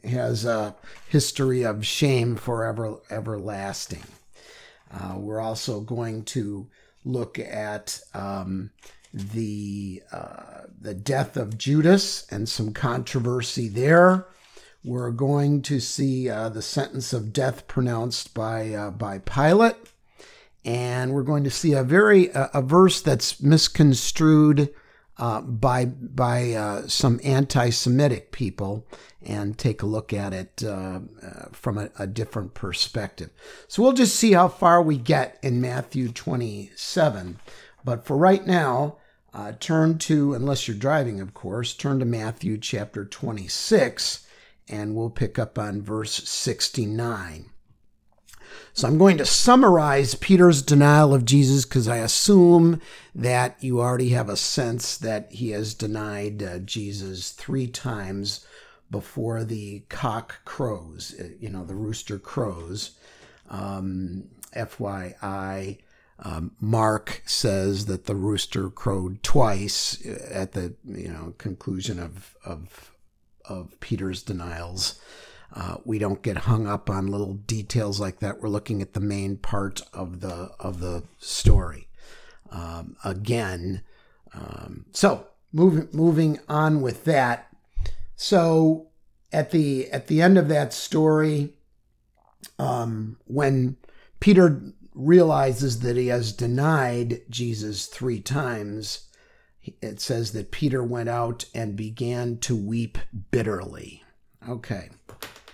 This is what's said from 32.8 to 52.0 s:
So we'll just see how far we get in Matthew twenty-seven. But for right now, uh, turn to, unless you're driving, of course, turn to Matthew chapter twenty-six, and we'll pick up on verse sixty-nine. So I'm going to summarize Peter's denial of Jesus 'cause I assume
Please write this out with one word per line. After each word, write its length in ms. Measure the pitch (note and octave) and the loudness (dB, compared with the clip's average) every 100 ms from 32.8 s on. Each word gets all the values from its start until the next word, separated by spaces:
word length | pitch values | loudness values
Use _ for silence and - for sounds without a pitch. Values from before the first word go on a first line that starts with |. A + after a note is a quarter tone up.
| - A#2 G2 - D#2+ - - - - | -6 -8 -8 -10 -16 -18 -20 -20 -6
So 160 | - | 4
we'll 80 | B3 | 4
just 240 | C4 A#3 - | 6 4 4
see 160 | A3+ | 6
how 160 | F3+ F3+ | 6 6
far 340 | - F3 F3 | 4 6 6
we 140 | D#3+ C#3+ | 6 2
get 420 | A#2 C#3+ B2+ - | 2 0 0 -4
in 160 | C3+ A#2+ | -2 0
Matthew 480 | B2 B2+ B2+ C3 B2 | -2 -4 -6 -4 -4
twenty-seven. 1300 | A#2+ - B2+ A#2 G2+ G2 - - - D#3 G2+ F2+ F2 - - - _ | -6 -6 -4 -6 -8 -14 -12 -6 0 0 0 -8 -14 -18 -20 -20 _
But 200 | B2+ A#2+ | -6 -6
for 120 | - C#3 | -2 4
right 280 | F#3 G3 | 6 4
now, 520 | F#3 F3 C#3+ B2 D3 - _ _ _ | 4 2 2 0 -2 -6 _ _ _
uh, 200 | - G#2 A2+ | -14 -12 -10
turn 380 | - D#3+ D#3+ D#3+ | -2 2 2 2
to, 360 | - D3+ C#3+ | 2 2 2
unless 320 | B2 C#3 C3+ - | 0 -2 -2 -4
you're 100 | G#2 | -4
driving, 440 | C3+ D3+ B2 G2+ | 0 0 0 -6
of 140 | F#2+ | -10
course, 380 | - G2+ G#2+ A#2 | -12 -8 -6 -6
turn 280 | - C#3 C3+ | -6 -2 0
to 40 | |
Matthew 540 | A#2+ A#2 A2 A2+ - A2 | 0 -2 -6 -6 -6 -6
chapter 460 | - A2 G2+ G#2 | -6 -6 -6 -10
twenty-six, 1200 | G2 - C3 G#2+ F2+ - - G#3+ B2 - - - - _ _ _ - | -12 -10 -8 -8 -8 -8 2 2 2 -2 -6 -6 -14 _ _ _ -14
and 260 | G#2 G#2 | -8 -6
we'll 160 | G#2+ A2+ | -4 -4
pick 300 | - A2+ - | -2 -2 -2
up 180 | G#2+ - | -4 -6
on 240 | G#2 G2+ | -6 -6
verse 300 | G#2 A2 A2 | -6 -6 -6
sixty-nine. 1400 | - - - - - - - G#2+ A2 A#2 A2 F2 D#2+ - - _ _ _ _ _ _ _ - - - - | -6 -6 -6 -4 -4 -4 -2 -4 -4 -4 -6 -10 -14 -18 -20 _ _ _ _ _ _ _ -20 -20 -20 -12
So 140 | - B2 | -4 2
I'm 100 | D#3 | 6
going 220 | F#3+ D#3+ | 8 6
to 80 | C3+ | 2
summarize 880 | - - B3+ A#3+ F3 D3 C#3 C3+ | 4 8 8 8 6 6 2 2
Peter's 480 | - - F#3 F3+ D3 | -2 6 8 10 8
denial 500 | C3+ D3 C#3+ D3 D3+ | 6 8 8 8 8
of 120 | C3+ | 6
Jesus 400 | A#2 C#3 C3+ C#3 | 6 6 6 4
'cause 240 | B2+ C3 A2 | 2 0 0
I 100 | |
assume 840 | A#2+ | 0